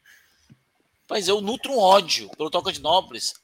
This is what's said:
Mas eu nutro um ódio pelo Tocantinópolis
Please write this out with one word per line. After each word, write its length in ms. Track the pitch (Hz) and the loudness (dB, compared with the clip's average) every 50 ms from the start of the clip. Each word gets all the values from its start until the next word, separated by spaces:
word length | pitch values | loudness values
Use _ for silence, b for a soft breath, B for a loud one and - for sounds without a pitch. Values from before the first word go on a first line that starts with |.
| b b b b b b b b b b b _ _ _ _ _ _ _ _ _ _ - | b b b b b b b b b b b _ _ _ _ _ _ _ _ _ _ -8
Mas 200 | - 220 190 170 | -6 -4 -2 0
eu 120 | 202 214 | -2 -2
nutro 320 | 202 196 240 269 - - 277 | -2 -4 -6 -6 -6 -4 0
um 60 | 247 | 2
ódio 500 | 202 185 190 202 190 156 - 117 110 95 - | 6 6 6 6 4 2 -4 -6 -6 -10 -10
pelo 140 | - 151 156 | -8 -8 -4
Tocantinópolis 840 | 143 175 170 190 175 143 139 147 170 185 185 - 123 110 - - - - | -4 -4 -4 -4 -8 -6 -2 2 2 2 0 -2 -8 -10 -8 -8 -10 -6